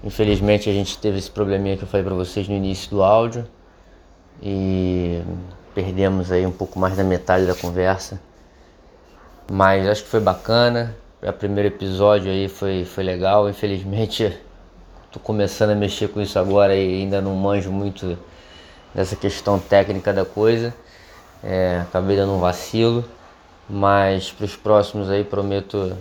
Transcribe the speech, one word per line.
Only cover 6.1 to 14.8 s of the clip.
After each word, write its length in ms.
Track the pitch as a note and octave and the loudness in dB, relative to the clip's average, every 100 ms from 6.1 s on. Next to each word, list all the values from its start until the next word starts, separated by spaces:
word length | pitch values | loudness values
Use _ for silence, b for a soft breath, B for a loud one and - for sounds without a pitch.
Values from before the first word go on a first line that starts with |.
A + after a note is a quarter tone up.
| F#2+ F2+ | 2 0
aí 140 | F2+ F#2 | 0 0
um 40 | |
pouco 280 | F2+ F#2+ F#2 | -4 -8 -2
mais 180 | F#2 F#2+ | -2 0
da 80 | |
metade 420 | F#2+ F2+ - F#2 F#2 | 0 0 2 2 2
da 80 | |
conversa. 640 | F2+ F2 F2+ F#2 F#2+ - F#2 - b b b b b b b b b b - - | 0 -4 0 0 0 -4 -14 -16 b b b b b b b b b b -20 -8
Mas 360 | G2 F#2+ F#2+ F#2+ | 4 4 4 2
acho 180 | G#2+ | -2
que 40 | - | 0
foi 120 | A2+ | 0
bacana. 760 | G2 F#2 - A#2 A#2+ A#2+ A#2 A2 - _ | 2 0 0 2 4 2 -4 -10 -20 _
O 100 | - | -8
primeiro 360 | - G2+ G2+ G2+ | -6 -2 0 0
episódio 640 | G2+ F#2+ F#2+ G2+ G#2 F#2+ | -2 -6 2 4 4 2
aí 160 | F#2+ G2 | -2 -4
foi, 360 | - G2 F#2 | -4 -4 -4
foi 200 | F2 - | -4 -4
legal. 440 | F#2+ F#2 F#2+ G#2 G#2 | -4 -2 2 4 2
Infelizmente 880 | G2+ G#2 G2 G2 G2+ A2 - G#2+ - - - - - | -2 -4 -4 -6 -4 -4 -2 -2 -2 -16 -20 -20 -20